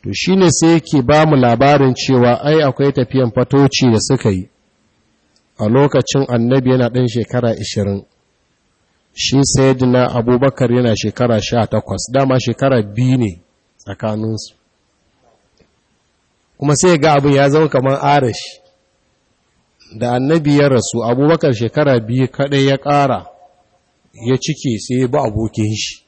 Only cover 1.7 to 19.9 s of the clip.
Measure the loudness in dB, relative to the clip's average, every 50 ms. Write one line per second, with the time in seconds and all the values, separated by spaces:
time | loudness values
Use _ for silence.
1.7 | 4 4 2 2 0 -2 -2 0 2 2 4 2 2 0 0 0 0 2 0 0
2.7 | 0 0 -2 0 0 0 -4 0 0 0 0 0 0 -2 -2 2 2 2 4 2
3.7 | 2 2 2 2 2 2 0 0 -2 0 0 -2 -2 -2 -6 -10 _ _ _ _
4.7 | _ _ _ _ _ _ _ _ _ _ _ _ _ _ _ _ _ -6 -2 0
5.7 | 2 2 2 2 2 0 -2 0 -2 -2 -2 0 -2 -2 0 0 0 0 2 2
6.7 | 0 2 0 0 0 -2 -2 0 -2 -4 -6 -4 -4 -4 -2 -2 -4 -4 -8 -8
7.7 | -4 -4 -4 -4 -4 -6 -10 _ _ _ _ _ _ _ _ _ _ _ _ _
8.7 | _ _ _ _ _ _ _ _ _ -10 -6 -2 0 0 0 0 0 2 2 2
9.7 | 2 2 0 0 2 2 0 0 -2 -4 0 0 0 2 0 -2 0 -2 -2 0
10.7 | 0 0 2 0 0 -2 -4 -6 -4 -2 -2 0 0 -2 -2 -2 -2 -2 -2 0
11.7 | -2 -4 -4 -4 -8 -8 -8 -4 -2 0 0 2 0 0 0 -2 -4 -2 0 0
12.7 | 0 0 -2 -4 -4 -2 0 0 0 0 -2 -4 -4 -10 _ _ _ _ _ _
13.7 | _ _ -16 -16 -12 _ -6 -6 -4 -4 -6 -6 -6 -8 -10 -16 _ _ _ _
14.7 | _ _ _ _ _ _ _ _ _ _ _ _ _ _ _ _ _ _ _ _
15.7 | _ _ _ _ _ _ _ _ _ _ _ _ _ _ _ _ _ _ -2 -2
16.7 | 0 2 2 2 2 4 2 2 2 2 2 2 2 4 2 4 4 2 2 2
17.7 | 0 0 0 0 -2 0 0 2 2 2 2 0 -4 -6 -12 -16 -18 -20 _ _
18.7 | _ _ _ _ _ _ _ _ _ _ _ _ _ _ _ _ _ _ _ _
19.7 | _ _ _ _